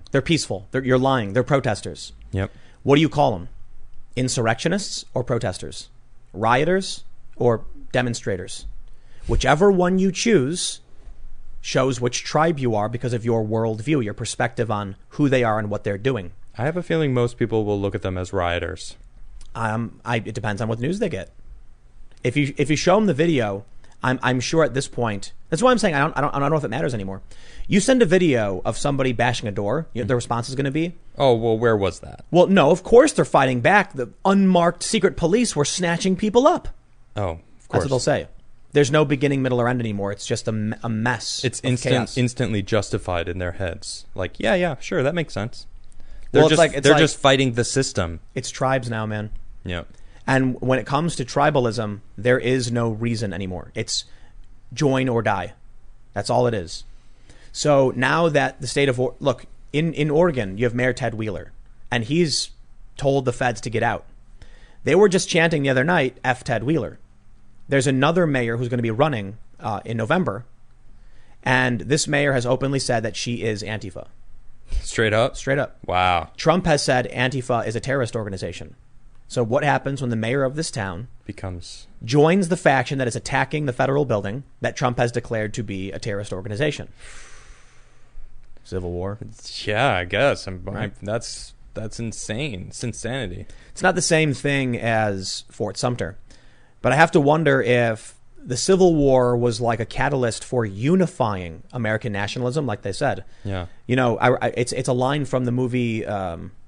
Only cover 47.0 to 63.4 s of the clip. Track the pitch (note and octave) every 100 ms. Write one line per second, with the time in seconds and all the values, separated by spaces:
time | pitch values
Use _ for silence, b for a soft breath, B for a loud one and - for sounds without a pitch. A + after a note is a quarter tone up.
47 | D#3 - C#3 C3+ C3 A#2 A2+ C3+ C3 -
48 | E2+ E2 - C3 - - C3 C3+ A#2+ A2
49 | G#2+ G#2+ G#2+ - - - F#2+ E2+ - b
50 | b b - C3 C3 - B2 C3 - C#3+
51 | E3 - B2 C#3+ D3+ C#3+ A#2+ A2 G#2 G2+
52 | - - B2 B2+ A#2+ C3 A#2 A#2+ A#2 G#2+
53 | A#2 A2 G#2 F2 F#2+ F2 - A2+ A2 -
54 | - b b b - - - B2 C#3+ C3
55 | C3 A#2 G#2+ G2 F2+ - - - - -
56 | - G2+ G#2 A#2+ B2 G#2+ E2 - - -
57 | - - b b b - D3+ C#3 C3 B2
58 | C3 D#3+ E3+ D3 C3 - B2 C#3+ C#3 B2
59 | B2+ - C#3 A#2 - - - C#3+ E3 D3
60 | D3+ D3 F3+ C3 F#2+ G2 A#2+ A#2+ B2+ B2
61 | A#2 A2+ A2 E2+ - - - - - A#2+
62 | A2 E3 D#3+ - - - - - - -
63 | C#3 C#3 B2+ -